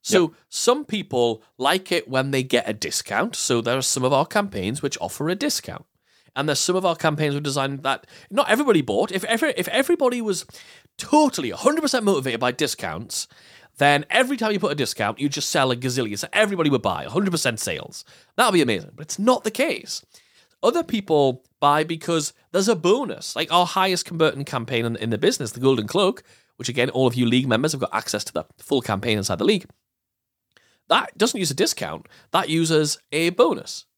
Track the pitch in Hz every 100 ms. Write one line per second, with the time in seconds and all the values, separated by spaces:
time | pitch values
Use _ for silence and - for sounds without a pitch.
0 | - 190 160 _ _ - - 262 294 214
1 | 190 127 120 110 _ - 131 185 190 175
2 | - 131 139 135 131 123 107 101 76 -
3 | - 101 202 - - 120 113 131 127 135
4 | 127 139 151 214 143 101 92 139 139 -
5 | 87 - 151 190 294 - - - - _
6 | _ _ _ 131 147 139 - 185 180 165
7 | 165 151 151 143 147 139 135 139 135 131
8 | _ - - 214 - 226 285 185 120 101
9 | 208 190 208 226 311 302 180 254 277 339
10 | 254 240 220 185 - - - - _ -
11 | - 302 294 - 127 87 254 311 294 247
12 | 208 165 131 117 127 127 147 - 92 80
13 | - - - - - - _ - 143 143
14 | - 226 254 269 220 208 170 147 123 -
15 | 104 107 143 143 - 160 131 123 127 127
16 | 113 101 - - 214 190 151 131 104 82
17 | 65 147 196 170 127 110 - 76 - -
18 | - - _ - 233 185 127 101 - -
19 | 156 - 220 240 220 214 302 - - -
20 | _ - _ _ _ _ 220 339 330 220
21 | 196 151 135 127 _ _ 143 147 160 165
22 | - 165 151 _ _ 185 196 196 175 240
23 | 240 - - - 165 175 175 190 190 180
24 | - 165 160 135 139 131 113 120 117 117
25 | 110 104 170 - 120 120 131 127 107 180
26 | 190 - _ _ _ - 120 123 123 127
27 | 131 120 117 127 135 113 151 147 - 107
28 | - - - - - _ - 139 - 101
29 | 120 107 95 90 110 208 - _ _ _
30 | _ _ _ _ _ _ _ _ _ 175
31 | - - 220 233 165 135 330 - 80 78
32 | - - _ 180 151 160 165 160 151 -
33 | _ 151 170 180 302 160 - - -